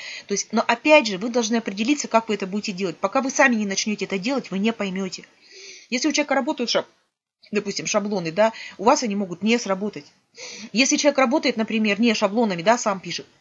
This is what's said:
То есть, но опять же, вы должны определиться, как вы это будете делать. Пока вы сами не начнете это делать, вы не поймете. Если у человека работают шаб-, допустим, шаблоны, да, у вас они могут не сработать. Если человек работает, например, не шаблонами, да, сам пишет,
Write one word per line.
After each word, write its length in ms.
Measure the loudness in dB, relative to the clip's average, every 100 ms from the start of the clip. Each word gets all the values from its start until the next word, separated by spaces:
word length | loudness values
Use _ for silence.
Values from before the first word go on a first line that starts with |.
| -14 -12 -6
То 80 |
есть, 180 | -6 -2
но 80 | 0
опять 460 | 2 2 6 6 6
же, 100 | -2
вы 140 | -2
должны 260 | -2 0 0
определиться, 500 | -2 -2 0 0 2
как 220 | 0 2
вы 60 |
это 120 | -4 -2
будете 260 | -6 -6
делать. 260 | -4 -4 -2
Пока 240 | -2 0
вы 80 | 0
сами 240 | 2 4
не 120 | 4 0
начнете 380 | -2 -2 -2
это 140 | -4 -4
делать, 320 | -2 -2 -2
вы 80 | -2
не 140 | 0
поймете. 500 | 0 -4 -4 -6 -8 -16 _ _ -20 -20 -20 -8
Если 200 | -2 0
у 40 |
человека 220 | 0 0
работают 360 | 0 -2 -2 -2
шаб-, 160 | -2 -4 _ _ _ _ _ -6
допустим, 360 | -4 -4 -6 -2
шаблоны, 440 | -2 -2 -4 -2
да, 220 | 2 2 0 -14 -2
у 60 |
вас 180 | 2 2
они 140 | 2 -2
могут 260 | -4 -2
не 160 | 0 0
сработать. 460 | 0 -4 -4 -8 -14 _ _ -20 -18 -16 -4
Если 240 | 0 2 4
человек 220 | 2 4
работает, 380 | 2 2 0 -2
например, 440 | -2 0 0 2
не 140 | 2
шаблонами, 480 | 2 2 2 0 0
да, 140 | 2 2
сам 220 | 2 -4
пишет, 260 | -6 -10 -12 _